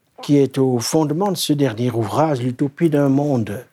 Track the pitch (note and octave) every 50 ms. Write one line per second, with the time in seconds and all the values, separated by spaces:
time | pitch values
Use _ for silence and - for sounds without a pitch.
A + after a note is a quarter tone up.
0 | _ _ _ - - - D3 C#3+ C#3 C3 C3+ C3+ C3+ C3 B2+ A#2+ A2+ - - D#3+
1 | D#3+ C#3+ D3+ D#3+ G3 G#3 F#3 - - - D3+ C#3+ C#3+ C3+ A2 G#2 B2 B2 A2 A2+
2 | A2+ G2+ G2 B2+ D3+ D#3+ D3 B2 B2 B2+ A#2+ - D3+ C#3 C3+ - E3+ E3+ D3 C#3+
3 | C#3+ C#3 C3+ C3+ C#3+ D3 C#3 B2 A2 G2+ G2+ - - -